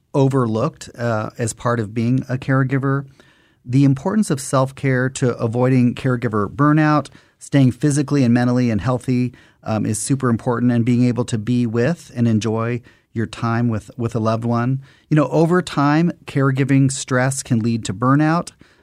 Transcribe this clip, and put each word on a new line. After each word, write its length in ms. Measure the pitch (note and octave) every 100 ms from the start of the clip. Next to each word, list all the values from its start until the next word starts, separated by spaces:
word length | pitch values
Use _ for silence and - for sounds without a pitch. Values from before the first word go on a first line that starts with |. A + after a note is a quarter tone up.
| _
overlooked, 760 | D3 C3+ C3+ A#2+ A2 D3+ - - -
uh, 340 | A#2+ A2 A2 -
as 140 | A#2
part 300 | - B2 A#2
of 120 | G2+
being 300 | A#2 A2+ B2+ -
a 80 | C3+
caregiver. 680 | C#3+ C3+ C3 C3+ C#3 C#3 C3+ - _ _ _ _ -
The 180 | C3
importance 460 | C#3 C#3 F#3+ G#3+ G#3
of 100 | D3+
self-care 680 | - C3+ C3 C3+ C#3 B2+ C3
to 260 | C3 B2+ -
avoiding 560 | A#2 B2 B2+ C3 A#2+
caregiver 560 | - C3 B2 A#2 G#2+ G2+
burnout, 600 | F#2+ D3 D3+ D3+ D3+ - - _ _
staying 320 | - C#3+ B2+
physically 520 | A2+ D3 C#3+ C#3 C#3+
and 100 | B2
mentally 360 | A#2+ B2 B2 B2
and 120 | G#2+
healthy, 520 | C3 B2+ - B2 B2 - _ _
um, 220 | - A2 A2
is 160 | G#2
super 280 | - C3+ B2+
important, 420 | A2+ - A#2 B2
and 140 | A#2+ A#2
being 200 | A#2+ B2
able 200 | A#2+ A#2+
to 120 | A2+
be 280 | G#2+ B2 A#2+
with 460 | A#2 B2 E3+ - B2
and 120 | A#2
enjoy 540 | A2 A2 A2 A2+ A#2+ - _ _
your 120 | A#2 G#2+
time 440 | - A#2 A2+ A#2+
with, 200 | G#2+ - -
with 180 | A2+ A#2+
a 40 |
loved 240 | A2 A2+
one. 380 | A#2 A#2 A#2+ C3+ - _ _
You 60 | D3+
know, 120 | C3
over 340 | D3+ E3 F3+
time, 500 | F3 - C#3+ D3+ E3+ - -
caregiving 640 | C#3+ C3+ C3+ C3+ C#3 C3+
stress 520 | C3+ - B2+ B2+ C3+
can 160 | - A#2
lead 260 | A2+ A#2 A2
to 80 |
burnout, 580 | G2+ B2+ C#3+ D#3 E3+ - - - _